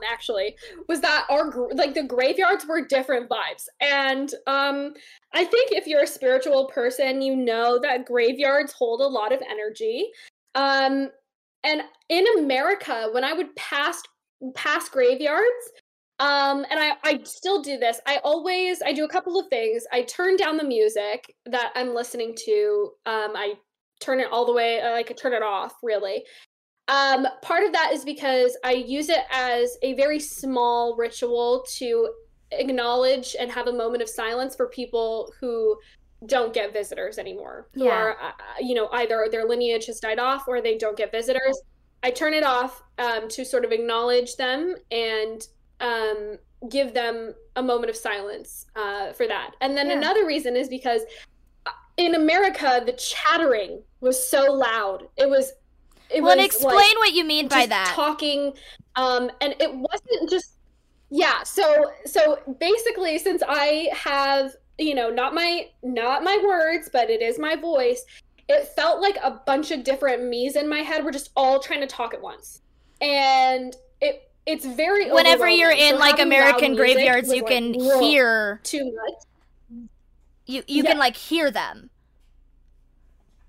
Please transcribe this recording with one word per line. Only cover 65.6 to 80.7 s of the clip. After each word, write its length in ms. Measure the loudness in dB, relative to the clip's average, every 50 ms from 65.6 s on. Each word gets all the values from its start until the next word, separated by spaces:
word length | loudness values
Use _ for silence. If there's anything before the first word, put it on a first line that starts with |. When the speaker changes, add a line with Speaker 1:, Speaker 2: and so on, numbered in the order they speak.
| -6 -10 _ -12
Speaker 1:
not 400 | -8 -6 -4 -2 0 0 0 0
my 200 | 0 2 2 2 2
words, 440 | 2 2 2 2 0 0 -2 -6 -2
but 160 | -2 0 0 2
it 120 | 0 0
is 160 | 0 -2 -2 -2
my 180 | -2 -4 -4
voice, 480 | -4 -2 0 0 2 2 2 0 -2 -6 _ -20 -20 _ _ _ _ _ 2
it 200 | 2 2 2 0 -4
felt 240 | 0 2 2 2 2
like 160 | 2 0 0 0 -2
a 60 | -4 -4 -4 -2
bunch 240 | -2 0 0 0 -2
of 120 | -4 -4
different 420 | 0 -2 0 2 2 0 0 0 -2
me's 300 | -4 -2 -2 -2 0 0
in 120 | 0 0 0
my 100 | -2 -2
head 240 | -2 -2 -4 -2 -2
were 60 | -4
just 180 | -6 -8 -10 -4 0
all 240 | 2 4 4 4 2
trying 200 | 0 -2 -4 -4
to 60 | -4
talk 280 | -6 -6 -8 -8 -8 -8
at 60 | -10
once. 400 | -12 -14 -16 -16 -18 -20 -20 -20 _ _ _ _ _ _ _ -4
And 760 | -2 0 2 2 4 4 6 6 4 4 2 0 -2 -6 -12 -16 -20 _ _ -2
it, 300 | -2 -2 -2 -4 -10 _ _ _ -6
it's 180 | -6 -6 -4 -6
very 440 | -8 -2 -2 0 2 2 2 2 4
Speaker 2:
Whenever 380 | 4 6 6 6 6 6 6 4
you're 220 | 6 6 6 6
Speaker 1:
overwhelming. 160 | 6 6 6 6
Speaker 2:
in, 60 | 6
Speaker 1:
So 60 | 6
Speaker 2:
like, 100 | 6 6 6 6
Speaker 1:
having 80 | 4
Speaker 2:
American 460 | 4 6 6 6 6 6 4 2 2
Speaker 1:
loud 60 | 4 4
music 160 | 4 6 6
Speaker 2:
graveyards, 320 | 6 6 4 4 4 2 2
Speaker 1:
was 80 | 0
Speaker 2:
you 60 | 0
Speaker 1:
like, 100 | 2 2
Speaker 2:
can 220 | 0 0 0 -2 -2
Speaker 1:
"Whoa, 260 | 0 2 4 4 6
Speaker 2:
hear 600 | 6 6 6 6 6 6 4 2 0 -2 -4 -6
Speaker 1:
too 220 | -8 -6 -4 -4 -4 -4 -6
much." 920 | -8 -8 -8 -10 -10 _ _ _ _ _ _ _ _ _ -20 -20 -20 -20 -20 _ _ _ _ _ _ _ _ _ _ _ -10
Speaker 2:
You, 140 | -10 -8 -6
you 160 | -2